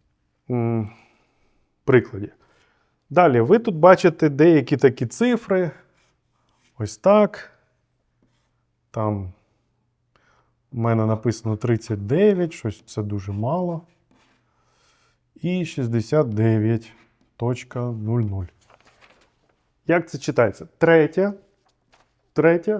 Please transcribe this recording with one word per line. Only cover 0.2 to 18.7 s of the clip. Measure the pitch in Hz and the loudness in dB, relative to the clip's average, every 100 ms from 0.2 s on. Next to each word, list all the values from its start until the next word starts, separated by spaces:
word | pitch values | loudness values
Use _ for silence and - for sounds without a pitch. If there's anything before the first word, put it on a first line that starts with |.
| _ _ - | _ _ -8
м, | 123 117 117 107 - _ _ _ _ _ _ _ _ | -4 -2 -4 -6 -12 _ _ _ _ _ _ _ _
прикладі. | - 127 113 98 101 _ _ _ _ _ _ _ - | 2 2 2 -8 -14 _ _ _ _ _ _ _ -4
Далі, | 160 170 120 | 2 4 4
ви | 117 226 | 4 2
тут | 233 160 | 0 2
бачите | 175 180 180 170 156 | 6 6 4 2 0
деякі | 139 165 160 123 139 | 4 4 4 2 2
такі | 135 120 135 | 2 2 -6
цифри. | - 240 240 - 185 175 - _ _ _ _ _ _ _ _ _ - | -2 -2 -2 -2 -2 -4 -8 _ _ _ _ _ _ _ _ _ -12
Ось | 107 - | -12 -2
так. | 190 214 202 - - _ _ _ _ _ _ _ _ _ _ _ _ _ _ | 4 4 4 -2 -20 _ _ _ _ _ _ _ _ _ _ _ _ _ _
Там | 117 107 101 92 - _ _ _ _ _ _ _ _ _ _ _ _ _ | -6 -4 -4 -8 -16 _ _ _ _ _ _ _ _ _ _ _ _ _
у | 120 | -4
мене | 113 113 110 | -2 0 0
написано | 110 117 104 110 107 | -2 -4 -4 -4 -4
тридцять | 120 113 - 104 101 | -2 -2 -4 -8 -4
дев'ять, | 147 214 190 170 | 0 2 2 -2
щось | - 110 - - | -6 -10 -10 -12
це | - | -10
дуже | 104 101 98 | -6 -8 -8
мало. | 101 117 175 180 165 - _ _ _ _ _ _ _ _ _ _ _ _ _ _ | -6 -4 -4 -6 -8 -14 _ _ _ _ _ _ _ _ _ _ _ _ _ _
І | _ 165 180 | _ -6 -4
шістдесят | 165 - 120 117 110 151 131 | -6 -6 -4 -2 -2 -2 0
дев'ять | 104 113 110 110 113 - _ _ _ _ - | 0 2 2 0 -2 -4 _ _ _ _ -8
точка | 117 123 - 123 | -6 -8 -10 -10
нуль | 123 113 107 120 | -8 -8 -4 -2
нуль. | 107 98 90 _ _ | -2 -6 -10 _ _